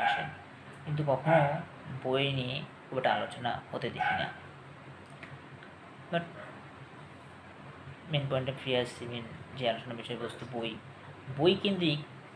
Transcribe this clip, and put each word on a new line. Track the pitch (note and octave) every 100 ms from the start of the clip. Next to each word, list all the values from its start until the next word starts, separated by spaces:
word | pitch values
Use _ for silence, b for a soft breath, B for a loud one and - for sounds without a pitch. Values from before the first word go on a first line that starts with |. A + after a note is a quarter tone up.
| A2
আসেন, | G#2 - - - - - - -
কিন্তু | D3+ D3
কখনো | C3 D3+ E3 C#3+ D#3+ F3 - D3+ C3+
বই | C3 C3 C#3 C3+
নিয়ে | B2 C#3 - - -
খুব | C3
একটা | B2
আলোচনা | G#2+ G#2 - A#2+ A2+ -
হতে | B2 A#2+
দেখি | - - -
না। | - - - - - - - - - - - - - - - - - - -
But | E3+ - - - - - - - - - - - - - - - - - - -
মেইন | D3+ C3+
পয়েন্টে | C3+ C3 C3+
ফিরে | C3+ B2
আসছি, | A#2+ - A#2+
মেইন | A#2+ A2+ - - C3+
যে | B2
আলোচনা | A2+ B2+
বিষয়বস্তু | A#2 A2+ A#2 A2+ - A#2
বই, | B2 A2+ G#2 - - - - - C3+
বই | E3 G3
কেন্দ্রিক | G3+ F#3 E3+ D3 - - -